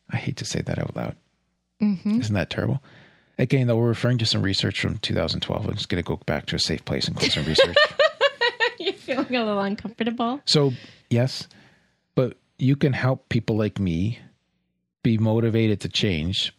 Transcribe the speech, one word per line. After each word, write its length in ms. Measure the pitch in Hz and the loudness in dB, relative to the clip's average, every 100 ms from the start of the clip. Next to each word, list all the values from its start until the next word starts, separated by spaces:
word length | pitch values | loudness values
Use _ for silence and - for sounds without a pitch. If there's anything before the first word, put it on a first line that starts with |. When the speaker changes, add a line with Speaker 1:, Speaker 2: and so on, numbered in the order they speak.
| - | -6
Speaker 1:
I 60 | 120 | -4
hate 200 | - - | -4 -6
to 80 | - | -4
say 160 | - | -4
that 180 | - - | -4 -4
out 160 | - - | -4 -6
loud. 200 | 57 - _ _ _ _ _ - | -8 -8 _ _ _ _ _ -2
Speaker 2:
Mm-hmm. 400 | 214 185 208 226 | -2 0 0 0
Speaker 1:
Isn't 120 | 110 | 0
that 160 | 101 - | 0 0
terrible? 320 | - 107 135 - - - _ _ - | -2 -2 -2 -6 -20 -20 _ _ -2
Again, 300 | 131 139 123 | 2 4 4
though, 100 | 113 | 4
we're 100 | 120 | 2
referring 280 | 110 120 123 | 2 2 2
to 80 | 110 | 2
some 160 | 107 | 0
research 400 | 98 95 - - | 0 0 0 0
from 160 | 92 - | -2 -2
two 160 | - | -2
thousand 280 | 90 82 82 | -2 0 -2
twelve. 260 | - 82 - | -4 -4 -4
I'm 80 | - | -6
just 140 | - | -4
gonna 120 | 87 | -4
go 180 | 82 78 - | -2 -4 -2
back 220 | 73 - | -4 -2
to 80 | 76 | -4
a 40 | |
safe 240 | - - - | -2 -4 -2
place 220 | 67 - | -4 -2
and 80 | - | -2
quote 160 | - | -2
some 120 | - - | 0 0
research. 300 | - 539 571 605 - 622 622 539 | 2 4 4 2 2 0 2 0
Speaker 2:
<laughs> 520 | 523 480 480 480 - | 2 -2 0 -2 -2
You're 140 | 349 | -6
feeling 420 | - - 254 277 247 | -6 -4 -4 -2 -2
a 100 | 220 | 0
little 160 | 202 | 0
uncomfortable? 800 | 196 214 202 - 226 233 233 277 - | -2 -4 -8 -6 -4 -2 -2 -4 0
Speaker 1:
So, 280 | 151 143 120 - - - | 2 2 0 -10 -16 -2
yes, 360 | 117 131 - - - - _ _ _ _ - | 0 0 -2 -14 -20 -20 _ _ _ _ -2
but 200 | 127 - _ - | -2 -2 _ -2
you 180 | 131 139 | 0 2
can 180 | 147 | 2
help 360 | 123 127 - - | 2 0 -2 -2
people 260 | 113 113 110 | -2 0 0
like 220 | 104 - | 0 0
me 380 | 95 82 104 120 - _ _ _ _ _ _ _ | -2 0 -2 -4 -12 _ _ _ _ _ _ _
be 160 | - 110 | 0 2
motivated 600 | 110 113 113 113 110 101 | 2 2 2 2 2 0
to 80 | 87 | -2
change 640 | - 107 82 80 95 - | -2 0 0 -2 -2 -4